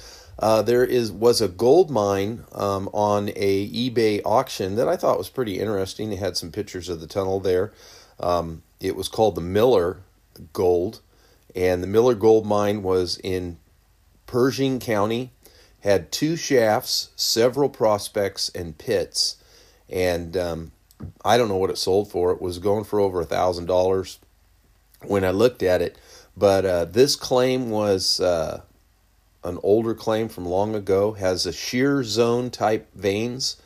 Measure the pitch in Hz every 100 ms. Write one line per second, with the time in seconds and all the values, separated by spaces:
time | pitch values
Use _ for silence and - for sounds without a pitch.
0 | - - - - 107 110 107 123 123 123
1 | 113 90 117 117 104 90 117 156 185 123
2 | 101 98 98 117 - - 101 98 98 -
3 | 104 104 104 - 101 98 104 113 127 117
4 | 110 104 - 110 127 - 95 101 151 180
5 | 170 120 - - 117 92 101 101 95 -
6 | 107 98 98 87 87 80 98 92 87 85
7 | 80 104 95 95 95 90 104 - - -
8 | - - 85 87 82 80 - _ 95 -
9 | 92 - 113 85 85 95 120 113 87 98
10 | - _ _ - 87 - 90 90 92 113
11 | _ _ _ _ _ - 92 90 90 104
12 | 120 117 110 110 104 104 104 107 92 92
13 | 90 - 95 92 90 85 _ _ _ _
14 | _ _ - 123 127 117 135 127 117 107
15 | 101 117 127 - _ _ _ _ 101 98
16 | 82 - 151 165 - 135 113 110 - -
17 | - - - 113 120 123 139 - 113 104
18 | - - 98 - - - 87 78 - 101
19 | 82 - - - _ - - _ _ 92
20 | 90 87 85 90 87 82 80 - _ _
21 | - - - 117 117 95 92 - - 95
22 | 104 92 90 90 90 90 92 104 101 104
23 | 101 90 82 95 90 87 87 92 92 95
24 | 92 - _ _ _ _ _ _ _ _
25 | - 101 92 92 117 - 92 90 87 -
26 | - - - - 101 98 95 87 85 95
27 | 139 - - 127 127 127 123 107 104 95
28 | - - 90 85 78 - - _ _ _
29 | _ _ _ _ 90 87 92 107 113 110
30 | - 110 113 - 87 90 104 110 98 98
31 | 104 104 92 92 92 82 - 123 139 143
32 | 120 104 117 120 123 - 107 110 - -
33 | 98 101 117 127 135 -